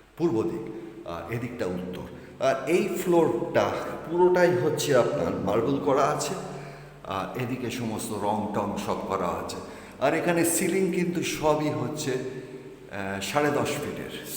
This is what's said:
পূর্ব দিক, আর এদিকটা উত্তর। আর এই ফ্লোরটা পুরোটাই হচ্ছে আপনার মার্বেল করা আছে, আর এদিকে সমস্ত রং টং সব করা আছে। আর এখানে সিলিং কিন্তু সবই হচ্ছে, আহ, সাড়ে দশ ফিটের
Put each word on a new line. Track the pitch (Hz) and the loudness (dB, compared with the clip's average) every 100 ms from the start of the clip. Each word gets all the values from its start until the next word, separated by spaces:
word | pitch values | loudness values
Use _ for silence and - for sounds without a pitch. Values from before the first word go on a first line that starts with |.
| - - | -20 -2
পূর্ব | 165 110 | 0 2
দিক, | 170 - - - - - - | 0 -2 -6 -10 -12 -12 -10
আর | 85 - | -10 -6
এদিকটা | 117 120 - 95 | -6 -6 -4 -4
উত্তর। | 90 90 90 - - - - | -4 -6 -8 -10 -14 -16 -2
আর | - 131 - | 0 0 2
এই | 180 208 - | 2 2 0
ফ্লোরটা | - 170 151 113 - 117 101 98 - - 156 | 4 4 4 2 2 2 2 0 -4 -8 -2
পুরোটাই | 170 180 180 175 - | 4 6 8 6 6
হচ্ছে | 151 - - 127 | 2 2 4 6
আপনার | 113 - 85 101 | 6 2 0 0
মার্বেল | 98 107 135 135 147 | 2 2 2 2 4
করা | 135 | 4
আছে, | 147 151 - - - - - - - - | 4 2 -2 -4 -8 -10 -12 -14 -18 -16
আর | - 95 90 - | -6 -4 -4 -4
এদিকে | 123 127 120 | -4 -4 -4
সমস্ত | - 113 104 - | -4 -4 -4 -4
রং | 107 104 104 101 117 | -2 0 0 0 -2
টং | 101 92 - | -2 -2 -2
সব | 92 - | -4 -2
করা | 95 87 | -2 0
আছে। | 80 - - - - - - | -2 -4 -8 -10 -14 -16 -2
আর | 131 | 0
এখানে | 160 156 170 165 | 2 2 2 2
সিলিং | - 185 190 185 | 2 2 2 2
কিন্তু | 175 175 175 | 2 0 0
সবই | - - 151 151 151 | -2 0 2 4 2
হচ্ছে, | 123 123 104 135 | 0 -2 -2 -2
আহ, | 127 123 123 - - 78 - - 101 98 98 | -2 -4 -8 -12 -14 -14 -16 -12 -8 -4 -4
সাড়ে | 95 147 151 | -2 2 2
দশ | 123 117 | 2 0
ফিটের | 101 95 - - - - | -2 -4 -6 -8 -10 -8